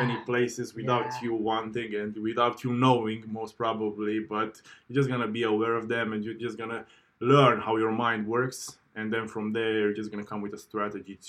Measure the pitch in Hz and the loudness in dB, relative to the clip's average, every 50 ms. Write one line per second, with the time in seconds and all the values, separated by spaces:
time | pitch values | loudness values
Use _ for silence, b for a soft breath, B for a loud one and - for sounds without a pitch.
0 | 127 120 117 107 - 123 123 123 123 117 - 123 120 - - 113 110 123 123 117 | 2 2 0 -2 -2 0 2 2 2 2 0 -6 -8 -8 -8 -6 0 2 2 2
1 | 107 - - - 120 117 113 110 104 110 110 110 110 110 110 120 117 110 104 104 | 2 -2 -4 -4 -2 -2 -2 0 0 0 0 0 -2 -4 -6 -6 -6 -4 -4 -4
2 | 104 107 104 107 107 110 113 120 120 120 117 - - 127 120 120 127 131 127 120 | -4 -4 -6 -4 -4 -2 2 2 2 2 2 -2 -4 -2 0 4 6 6 6 4
3 | 110 110 110 113 113 113 107 113 110 107 - - 117 113 113 107 110 107 101 104 | 2 -2 -4 -6 -8 -10 -8 -8 -8 -8 -6 -4 -2 -2 0 0 -2 -2 -2 -2
4 | 107 104 107 110 107 107 107 107 110 107 - - b b b b b - 120 139 | -2 -2 -2 -2 -4 -4 -4 -4 -4 -4 -6 -14 b b b b b -4 0 2
5 | 139 123 127 120 117 107 107 117 117 110 107 107 113 117 117 117 107 110 117 117 | 2 2 2 -2 -2 -2 -2 0 2 2 2 2 2 2 0 -2 0 -2 -2 -2
6 | 113 107 110 107 104 113 107 110 113 113 107 110 113 113 117 110 - b b b | 0 -2 -2 -4 -4 -6 -6 -6 -8 -8 -8 -8 -8 -8 -8 -8 -10 b b b
7 | b b b - 113 123 139 143 139 123 117 104 104 110 110 110 110 113 113 117 | b b b -2 4 6 8 10 10 8 6 4 2 0 2 2 2 2 2 2
8 | 120 117 113 107 104 107 117 120 127 131 - - - - - _ _ _ - 110 | 2 2 0 0 -2 0 0 0 0 0 -4 -8 -12 -14 -16 _ _ _ -10 -8
9 | 107 110 113 113 110 110 - 110 107 107 107 113 110 113 110 110 104 104 104 110 | -4 -2 -2 -2 -4 -4 -6 -6 -4 -2 -2 0 0 0 2 2 2 2 0 0
10 | 107 107 107 101 104 - 107 104 104 101 104 101 - - - 107 104 104 104 98 | -6 -6 -8 -10 -10 -8 -8 -8 -6 -8 -10 -12 -14 -8 -4 -4 -4 -2 -4 -8
11 | - 98 95 - - | -12 -12 -16 -16 -16